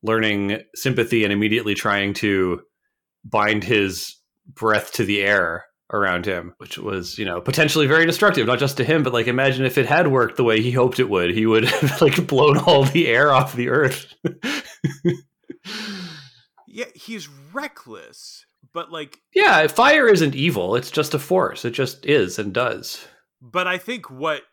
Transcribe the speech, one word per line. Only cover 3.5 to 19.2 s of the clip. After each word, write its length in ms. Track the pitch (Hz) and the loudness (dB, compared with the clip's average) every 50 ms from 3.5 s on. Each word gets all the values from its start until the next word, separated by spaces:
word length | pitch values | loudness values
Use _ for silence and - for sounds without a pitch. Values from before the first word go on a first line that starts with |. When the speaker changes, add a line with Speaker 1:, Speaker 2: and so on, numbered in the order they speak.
| 107 104 95 | 0 -2 -2
Speaker 1:
his 540 | 92 120 107 101 95 92 87 - - - _ _ _ _ _ _ _ - | 0 0 2 2 0 -2 -6 -10 -12 -14 _ _ _ _ _ _ _ -16
breath 380 | - 107 110 107 104 - - - | -6 -2 0 0 0 -2 -4 -4
to 100 | - 117 | -4 -2
the 180 | 92 104 101 98 | -2 0 -2 0
air 440 | 98 104 101 90 85 82 87 - _ _ _ _ _ | 2 2 2 0 -2 -4 -8 -12 _ _ _ _ _
around 360 | - 107 101 95 90 87 90 | -4 -2 0 0 0 -2 -2
him, 260 | 104 95 87 85 87 - _ | -4 -6 -6 -6 -12 -18 _
which 180 | - - - | -20 -18 -16
was, 420 | - 92 101 98 95 87 - - - | -10 -8 -6 -6 -6 -8 -8 -8 -8
you 60 | 110 | -6
know, 160 | 95 87 87 | -6 -6 -6
potentially 460 | 87 - 131 151 160 151 139 156 151 | -4 -4 0 0 0 0 2 2 2
very 180 | 131 147 160 165 | 4 4 4 4
destructive, 420 | 165 165 - 214 208 180 139 117 | 2 2 2 2 2 2 2 0
not 120 | 107 127 - | 0 0 0
just 180 | 139 135 139 | 0 -2 -2
to 80 | - 127 | -2 -2
him, 180 | 113 156 165 147 | 0 2 0 0
but, 80 | 127 120 | 0 0
like, 120 | 120 113 | -2 -2
imagine 380 | 120 120 127 135 139 131 127 135 | 0 0 0 0 0 0 0 -2
if 140 | 127 127 - | -2 0 0
it 80 | 131 | 0
had 220 | - 139 160 - 147 | 2 2 2 2 2
worked 280 | 135 131 120 113 - | 2 2 0 0 0
the 80 | - 131 | 0 0
way 160 | 117 110 110 | 2 2 2
he 100 | 110 123 | 0 0
hoped 300 | 120 131 123 127 123 - | 2 2 2 2 2 0
it 80 | 127 101 | -2 0
would, 220 | 101 92 87 87 | 2 0 0 0
he 160 | 87 110 110 | 0 0 2
would 180 | 110 110 110 110 | 2 2 2 2
<laughs> 20 | |
have, 360 | 127 - - - 139 135 - 170 | 2 0 0 0 0 0 2 2
like, 240 | 147 135 - 175 | 2 2 2 -2
blown 320 | - 147 131 143 151 147 165 | 0 2 2 4 4 4 4
all 260 | - - 165 139 139 | 4 4 4 4 4
the 220 | 135 - - 165 139 | 4 2 2 2 2
air 240 | 117 120 143 147 139 | 2 4 4 4 4
off 220 | 127 139 135 - | 4 2 0 -2
the 160 | 120 120 127 | -4 -2 0
earth. 340 | 127 139 151 131 135 - - - - _ _ | 2 2 2 0 0 -4 -12 -16 -20 _ _
<laughs> 220 | 170 180 - - 240 294 294 - - - _ - 151 - - _ 175 - - - _ _ _ _ _ - - _ 185 208 214 214 214 202 190 180 170 160 151 139 131 _ _ _ _ _ _ _ | -8 -8 -6 -8 -6 -6 -6 -8 -12 -20 _ -6 -6 -6 -2 _ -2 -2 -2 -8 _ _ _ _ _ -20 -20 _ -14 -14 -12 -12 -12 -12 -14 -14 -16 -16 -18 -20 -20 _ _ _ _ _ _ _
Speaker 2:
Yeah, 180 | - - - 247 240 _ | -20 -12 -12 -12 -12 _
he's 340 | 156 - - 226 214 160 143 143 139 139 147 175 | -20 -16 -14 -14 -14 -14 -16 -20 -20 -20 -14 -12
reckless, 920 | 262 285 285 _ - - - 110 95 73 58 - - - - - - _ _ _ _ _ 135 _ | -12 -12 -12 _ -16 -20 -20 -20 -20 -20 -20 -20 -20 -20 -20 -20 -20 _ _ _ _ _ _ _
but, 200 | 170 170 - 165 | -12 -12 -10 -12
like, 260 | 160 151 139 - _ | -14 -14 -14 -16 _